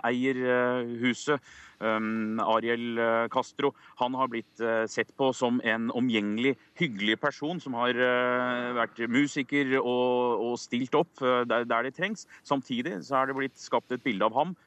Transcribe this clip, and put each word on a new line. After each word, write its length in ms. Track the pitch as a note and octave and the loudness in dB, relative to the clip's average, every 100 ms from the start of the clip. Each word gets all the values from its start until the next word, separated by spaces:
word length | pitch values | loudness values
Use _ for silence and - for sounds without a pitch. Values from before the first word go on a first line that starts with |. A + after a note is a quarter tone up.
eier, 340 | A#2 B2 C3 B2+ | 0 0 0 0
eh, 460 | B2+ B2 B2 B2 A#2+ A#2 | 2 2 2 0 -4 -2
huset, 380 | B2 A#2 - C#3+ - - - - | -2 0 0 -2 -4 -20 -20 -4
um, 560 | A2 A2 A2 A2 A2 A2 | 0 0 0 -2 -2 0
Ariel, 540 | G#2+ A2 A#2 A#2 A#2+ A#2 | 2 2 2 -2 -2 0
eh, 260 | A2+ A#2 A#2 | 2 2 0
Castro, 380 | B2+ - - - - - - | -2 -4 -2 -2 -2 -10 -4
han 160 | B2+ | -2
har 160 | B2+ C3 | 0 -2
blitt, 320 | A#2 - - | -4 -8 -4
eh, 240 | A2+ A2+ | 0 0
sett 300 | A2+ - A2+ - | 0 -2 -4 0
på 140 | C3+ | 0
som 300 | B2+ B2 B2 | 2 0 0
en 220 | A#2 A2+ A2+ B2 | 0 0 -2 0
omgjengelig, 540 | B2+ A2 G#2 A2 C3 C3 _ - | 0 2 0 0 0 -2 _ -4
hyggelig 380 | E3 G2+ G#2 A2 | -4 -2 -2 0
person 340 | D3 - D3 F3 | -2 -4 -6 -6
som 140 | C#3 | -6
har, 240 | A#2+ B2 B2 | -2 0 2
eh, 680 | B2+ B2 B2 B2 B2 B2 B2 B2 | 2 2 2 0 0 -2 -2 -2
vært 240 | A2+ - A#2 | -2 -2 0
musiker 720 | A#2+ C#3+ D3+ B2+ C#3+ C3+ C3 | 2 2 -2 -2 0 2 2
og, 640 | B2 B2 B2 B2 B2 A2 | 2 2 2 2 2 0
og 140 | A#2 A#2+ | -2 -4
stilt 320 | - B2 C3 D3+ | -4 -4 2 2
opp, 240 | E3+ - | 2 0
eh, 200 | B2+ B2 A#2+ | 2 2 2
der, 160 | A#2 | 0
der 240 | A#2+ A#2 B2+ | 0 0 -2
det 60 | D3 | -4
trengs. 300 | F#3+ A3 - - | -4 -6 -14 -12
Samtidig 540 | - C#3+ - A#2+ C#3 F#3+ G#2+ | -4 -2 -2 -4 -4 -6 -2
så 160 | C3+ | 0
er 80 | C3+ | 0
det 60 | C3+ | -2
blitt 180 | C3+ - | -6 -8
skapt 400 | - B2 - B2+ | -2 -2 -2 -4
et 80 | |
bilde 240 | C#3 G2 A2 | -2 0 2
av 80 | A#2 | 2
ham 160 | E3+ F3+ | 0 -4